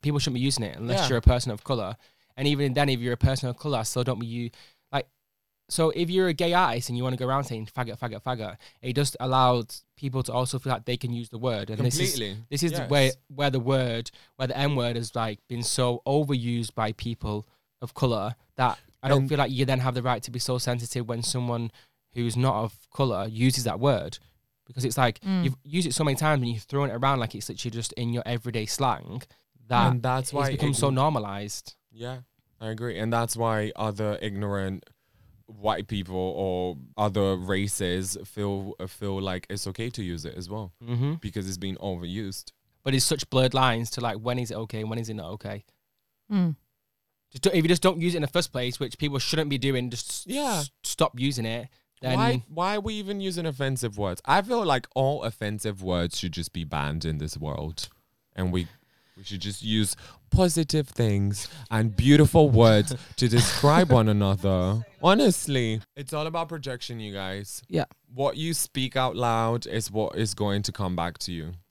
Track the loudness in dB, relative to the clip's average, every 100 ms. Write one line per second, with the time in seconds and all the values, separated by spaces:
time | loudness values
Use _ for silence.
0 | 0 0 0 0 0 -2 -4 -6 -2 0
1 | 2 4 4 4 0 -6 -4 -4 -4 -10
2 | _ _ _ -2 0 2 0 2 2 0
3 | -2 0 0 0 -4 -6 -4 -4 -2 -2
4 | -2 -4 -6 -8 -8 -10 -20 _ _ -6
5 | -6 _ _ _ _ _ _ 0 0 2
6 | 0 2 2 2 2 4 2 0 -4 -2
7 | -2 -2 0 0 -2 -8 -10 -6 -6 -6
8 | -8 -8 -6 -6 -8 -12 -20 _ -4 0
9 | 0 -2 0 4 6 4 -2 -14 _ _
10 | -6 -4 -2 -2 -2 -4 -2 -4 -2 -6
11 | -4 -6 -8 -6 -2 -2 -4 -2 0 0
12 | -2 -2 -6 -8 -8 -2 -2 -2 2 4
13 | 4 2 _ -4 -2 0 0 0 0 -4
14 | -8 -14 -20 _ -4 0 0 2 0 -2
15 | -4 -4 -4 -4 _ -6 -2 0 0 0
16 | 2 2 2 0 0 -2 -2 -2 -2 -2
17 | -6 -4 -4 -4 -6 _ _ _ -14 0
18 | 0 2 -2 -8 _ 0 0 0 _ _
19 | 4 4 4 2 0 0 0 2 0 0
20 | 0 -2 -4 -6 -2 -2 -2 -2 -4 -6
21 | -4 -4 -2 -2 -2 -2 -4 -8 _ _
22 | _ -4 -2 2 2 2 -2 -6 _ -2
23 | 0 0 -4 2 2 4 -2 2 2 2
24 | -2 -12 _ _ _ _ _ -4 -2 2
25 | 2 2 -2 0 0 -2 -4 0 0 2
26 | 0 2 2 2 0 -4 -4 -2 -2 0
27 | 2 2 -2 -6 -10 -8 -8 -6 -8 -4
28 | -4 -4 -4 -6 -4 -6 -4 -2 0 -2
29 | -6 -12 -12 _ _ _ _ 4 4 4
30 | 0 -2 -2 -2 0 0 0 2 2 2
31 | 2 0 -4 -8 -8 -10 -14 -20 _ -14
32 | -12 -12 -16 _ _ _ -8 -6 -6 -4
33 | 0 0 0 0 0 0 -2 -2 -4 -2
34 | -2 -2 -4 -4 -2 -2 -2 -6 _ _
35 | _ _ _ _ _ -6 -2 -2 -2 -4
36 | -4 -2 -2 -2 -2 0 -2 -6 -12 -2
37 | 0 2 2 0 0 -2 -2 -2 -2 -2
38 | -4 -8 -10 -6 -4 -4 -6 -10 -12 -8
39 | -6 -4 -4 -6 -6 -8 -8 -6 -8 -6
40 | -6 -6 -8 -12 -10 -10 -12 _ -6 -2
41 | -2 -2 -6 -6 -6 -6 -6 -6 -6 -6
42 | -6 -6 -8 -10 -16 _ _ _ 0 2
43 | 2 0 0 2 4 4 4 2 -2 -4
44 | -4 -4 -4 -4 -4 -6 -8 -6 -6 -6
45 | -6 -8 -10 -10 -10 -12 -14 _ _ _
46 | _ _ _ 0 2 0 _ _ _ _
47 | _ _ _ -2 2 4 4 4 4 2
48 | 0 0 -2 -2 -2 -4 -4 -4 -8 -4
49 | -4 -2 -2 0 0 0 0 0 -2 -6
50 | -8 -10 -6 -4 -2 -2 -4 _ -10 0
51 | 0 2 -2 -2 -4 -6 -8 _ _ _
52 | -2 2 2 2 -4 -2 0 0 -4 -6
53 | -4 -4 -4 -2 -4 -2 -2 -2 -4 -4
54 | -4 -4 2 2 2 0 2 0 0 0
55 | 0 0 -4 -4 -6 -4 -4 -4 -2 0
56 | 0 -2 -6 -4 -6 -6 -4 -2 -2 -2
57 | -2 -4 -6 -6 -8 -6 -8 -8 -12 _
58 | _ _ _ -4 0 0 -2 -10 _ _
59 | _ -20 -12 -8 -8 -8 0 2 2 -2
60 | -12 -20 _ 4 6 4 2 0 0 0
61 | 2 4 2 0 -8 -14 -4 0 2 4
62 | 8 10 10 8 8 10 10 10 6 -2
63 | -8 0 4 6 4 4 6 6 8 6
64 | 6 6 4 4 4 4 2 0 -4 0
65 | 4 6 6 4 0 0 0 -2 -6 -14
66 | -8 -6 -4 -4 -6 -8 -8 -10 -8 -8
67 | -8 -6 -6 -8 -10 -14 -4 -4 -4 -8
68 | _ -2 -2 0 -4 -2 -4 -2 -2 0
69 | 0 0 0 2 2 0 -2 -4 -2 -2
70 | -2 0 -4 0 0 0 -2 -4 -2 0
71 | -2 -4 -8 -6 -8 -12 _